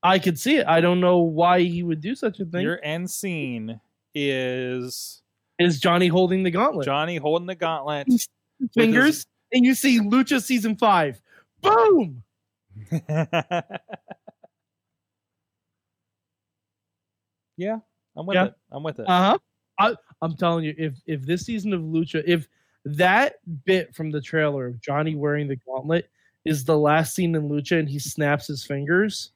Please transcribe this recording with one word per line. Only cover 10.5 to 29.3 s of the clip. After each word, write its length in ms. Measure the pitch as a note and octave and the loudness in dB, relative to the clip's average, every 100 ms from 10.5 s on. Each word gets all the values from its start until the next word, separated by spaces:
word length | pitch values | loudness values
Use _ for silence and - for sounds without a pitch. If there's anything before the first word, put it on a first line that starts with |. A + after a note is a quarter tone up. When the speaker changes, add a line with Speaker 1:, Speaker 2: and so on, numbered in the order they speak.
| B3+ A3 G#3+ | -2 0 0
Speaker 1:
five. 440 | A3+ F#3 D3+ B2 _ _ _ _ | 4 4 2 -4 _ _ _ _
Boom! 640 | F#4+ A4+ A4 F4+ F#3 B2+ - _ _ _ _ G#2 G#2+ | 2 6 6 6 2 -6 -20 _ _ _ _ -20 -6
Speaker 2:
<laughs> 120 | D#3+ - D#3 D#3 E3+ - F3 - - _ G3 _ - - _ _ _ _ _ _ _ _ _ _ _ _ _ _ _ _ _ _ _ _ _ _ _ _ _ _ _ _ _ _ _ _ - | -6 -2 -2 0 -2 -2 -6 -6 -16 _ -18 _ -20 -20 _ _ _ _ _ _ _ _ _ _ _ _ _ _ _ _ _ _ _ _ _ _ _ _ _ _ _ _ _ _ _ _ -10
Yeah, 220 | F#3+ A3 _ _ _ - | -6 -6 _ _ _ -14
I'm 100 | E3+ | -2
with 80 | |
Speaker 1:
Yeah. 100 | F#3+ G3 | 0 0
Speaker 2:
it. 80 | - _ | -4 _
I'm 120 | - | -10
with 160 | D#3 - | -10 -8
it. 100 | A2+ | 0
Speaker 1:
Uh-huh. 300 | F3+ F#3+ F#4+ _ _ _ - | 4 4 2 _ _ _ 0
I, 160 | G#3 A#3 _ - | 0 0 _ -8
I'm 140 | E3 D#3 | -8 -2
telling 280 | F3 E3+ | -2 0
you, 100 | D#3 D3+ | -4 -4
if, 180 | D#3 B2+ - | -6 -8 -8
if 160 | D3+ | -8
this 180 | C3 F3+ | -4 -6
season 300 | G3+ A3+ G3+ | -4 -6 -4
of 80 | F#3 | -4
Lucha, 400 | D#3+ D#3+ E3 D#3+ D#3 | -2 -2 -2 -4 0
if 220 | F3 D3 _ _ _ | 0 -2 _ _ _
that 520 | C#3+ D3 F3+ G#3 C#4 - - D#3 | -10 0 2 4 2 -2 -14 -8
bit 300 | - F#3 E3 | 0 0 0
from 160 | - D#3 | -8 -6
the 100 | D3+ | -6
trailer 460 | C3 D#3+ D3+ C#3+ B2 | -4 0 0 -2 -6
of 140 | B2 | -10
Johnny 340 | - C#3+ D#3 | -6 -2 -2
wearing 340 | D#3 D3 D3 D3 | -2 -2 -2 -4
the 80 | C3 | -6
gauntlet 520 | - C3 C#3+ E3 - _ _ _ | -8 -10 -2 -2 -2 _ _ _
is 200 | - D3+ | -4 -4
the 140 | B2+ D3+ | 2 4
last 360 | D3 D3+ D#3 | 4 4 2
scene 200 | - E3+ | -2 0
in 140 | E3 D3 | 0 -2
Lucha 300 | D3 C#3 E3+ | -4 0 0
and 100 | D#3 | 0
he 100 | C#3+ | -6
snaps 480 | D3 - D3 D3 - | -8 -4 0 0 -4
his 180 | C#3+ | -12
fingers 680 | - C#3 C#3+ F3 G#3 - - | -6 -6 0 0 0 -4 -14